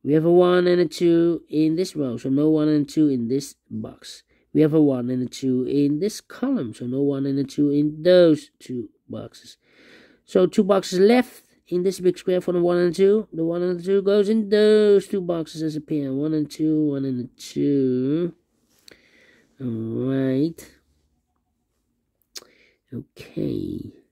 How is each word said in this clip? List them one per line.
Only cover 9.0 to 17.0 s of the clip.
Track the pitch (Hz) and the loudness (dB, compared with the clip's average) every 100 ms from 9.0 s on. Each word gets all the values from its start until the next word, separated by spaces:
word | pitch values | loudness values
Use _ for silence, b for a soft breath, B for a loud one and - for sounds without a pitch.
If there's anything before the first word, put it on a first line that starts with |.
| _ | _
boxes. | 110 113 - - _ b b b b b b _ | -14 -14 -20 -20 _ b b b b b b _
So | 190 185 | 0 2
two | - 190 | 2 2
boxes | 196 - 180 | 0 0 2
left, | 196 247 247 - _ _ _ | 4 4 0 -10 _ _ _
in | 175 | -4
this | 185 185 | -2 0
big | 180 180 | -2 -2
square | - 180 | -4 -2
for | 180 | -2
the | 175 | 0
one | 175 175 | 0 2
and | 175 175 | 0 2
two. | 196 214 208 | 4 4 -2
The | 160 165 | -6 -4
one | 170 | -2
and | 180 175 | -4 -4
the | |
two | 175 196 | 0 0
goes | 190 208 196 | 2 2 2
in | 226 202 | 0 0
those | 208 214 214 208 202 - | 2 4 4 6 4 2
two | 202 | -6
boxes | 175 170 156 156 | -4 -6 -6 -6
as | 160 151 | -6 -6
a | |
pair. | 147 151 139 | -6 -6 -4
One | 131 151 | -4 -2
and | 156 147 | -2 -4
two, | - 156 156 151 | -4 -2 0 0
one | 139 | -2